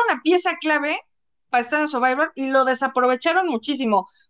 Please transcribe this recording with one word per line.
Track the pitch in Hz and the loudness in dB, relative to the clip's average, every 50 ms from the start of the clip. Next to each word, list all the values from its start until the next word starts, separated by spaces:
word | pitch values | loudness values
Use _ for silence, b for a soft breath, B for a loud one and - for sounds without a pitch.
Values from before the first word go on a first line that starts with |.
| 466 440 | 2 0
una | 311 247 | -2 -2
pieza | - 311 359 359 - 359 330 330 | 2 2 2 2 2 -2 -4 -4
clave | - 311 302 294 285 302 339 453 - _ _ _ _ _ _ _ _ _ | -2 0 0 0 0 -4 -6 -6 -8 _ _ _ _ _ _ _ _ _
para | - 247 | -2 -2
estar | 240 240 302 302 | 0 0 -2 -2
en | 302 | -2
Survivor | 302 302 240 247 254 254 277 320 330 - | -2 -2 0 0 0 2 0 -2 -4 -4
y | 269 269 | -6 -4
lo | 262 269 269 254 | 0 2 2 2
desaprovecharon | 262 254 240 269 247 247 254 247 254 254 247 - 330 330 370 381 | 2 0 -2 -2 -2 0 2 2 2 2 0 0 0 0 0 0
muchísimo. | 339 254 226 - - 285 247 269 220 202 190 185 b b b b | 0 -2 -4 -4 -4 -4 -2 0 0 0 0 0 b b b b